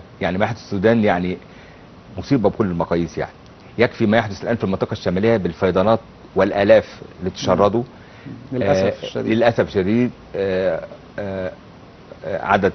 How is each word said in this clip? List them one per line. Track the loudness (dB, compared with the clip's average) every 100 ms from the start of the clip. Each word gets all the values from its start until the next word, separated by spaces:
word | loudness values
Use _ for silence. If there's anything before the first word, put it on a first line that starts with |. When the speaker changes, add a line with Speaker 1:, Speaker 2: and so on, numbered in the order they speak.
| -2 -6
Speaker 1:
يعني | -4 0
ما |
يحدث | -2 -4
في |
السودان | -6 0 2 4
يعني | 2 0 -2 -6 -12 -20 -20 -20 -20 -20 -18 -10
مصيبة | -2 0 2
بكل | 0 -2
المقاييس. | -2 -2 -2 -2 -6
يعني | -10 -10 -20 -20 -8 -2
يكفي | 0 0 2
ما | 2
يحدث | 0 -4
الآن | -4 -2
في |
المنطقة | -2 -2 -4
الشمالية | -4 -4 0 2 2
بالفيضانات | 0 -2 0 2 2 2 -2 -20 -6 0
والآلاف | 0 2 6 6 4 -8 -18 -10
اللي | -10
تشردوا. | -6 0 4 4 2 -4 -10 -20 -20 -18 -16 -8
Speaker 2:
للأسف | -4 0 2
Speaker 1:
آه، | 2 -2 -6
Speaker 2:
الشديد. | -6 -2
Speaker 1:
للأسف | 2 2 2 0
الشديد، | 0 0 2 0 -4 -12 -6
آه، | -2 -2 -2 -2 -6 -16 -16 -10
آه، | -8 -6 -8 -10 -18 -20 -20 -20 -20 -14 -8
آه، | -4
عدد | 2 4 4